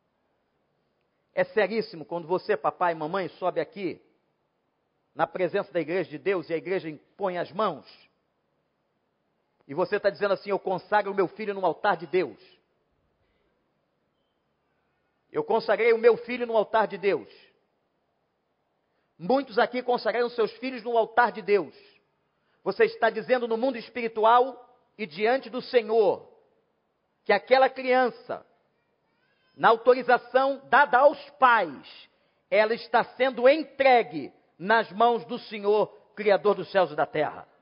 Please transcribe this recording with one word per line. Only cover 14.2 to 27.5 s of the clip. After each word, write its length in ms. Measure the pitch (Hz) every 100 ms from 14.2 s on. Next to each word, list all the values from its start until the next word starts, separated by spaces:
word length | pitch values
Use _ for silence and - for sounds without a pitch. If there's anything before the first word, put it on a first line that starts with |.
| _ _ _ _ _ _ _ _ _ _ _
Eu 140 | 151
consagrei 480 | 151 220 220 196 233
o 60 | 226
meu 180 | 233 226
filho 300 | - 247 240
no 100 | 226
altar 320 | 202 220 196
de 100 | 190
Deus." 300 | 196 151 101 - _ _ _ _ _ _ _ _ _ _ _ _ _ _ _ _ _ _
Muitos 420 | 175 262 262 214
aqui 240 | 226 254
consagraram 460 | 247 240 220 220 240
seus 220 | 240 208
filhos 280 | - 254 254
no 140 | 220 233
altar 320 | 220 - 233
de 100 | 196
Deus. 340 | 185 202 139 - - _ _ _ _ _ _ _
Você 200 | 185 190
está 260 | 220 - 226
dizendo 360 | 214 185 254 233
no 100 | 226
mundo 200 | 269 240
espiritual 1000 | - 247 226 226 220 247 262 - - _ _ -
e 80 | 208
diante 420 | 151 214 262 247
do 140 | 240
Senhor 640 | - 247 214 226 190 120 - _ _ _ _ _ _ _ _ _
que 80 | -
aquela 360 | 202 -